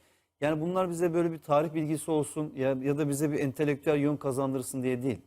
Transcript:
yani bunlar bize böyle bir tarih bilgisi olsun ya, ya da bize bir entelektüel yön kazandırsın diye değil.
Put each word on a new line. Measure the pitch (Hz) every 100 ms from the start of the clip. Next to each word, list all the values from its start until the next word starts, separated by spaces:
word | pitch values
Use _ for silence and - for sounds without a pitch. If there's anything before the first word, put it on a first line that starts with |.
| _ _ _ -
yani | 147 156
bunlar | 165 185 185
bize | 170 175
böyle | 165 170
bir | 160
tarih | - 147 160
bilgisi | 156 151 151 -
olsun | 156 143 - 151 143
ya, | 131
ya | 131 135 143
da | 147
bize | 139 151
bir | 147
entelektüel | 143 123 147 143 - 151
yön | 143 143
kazandırsın | 139 127 135 131 123 131
diye | 127 123
değil. | 135 90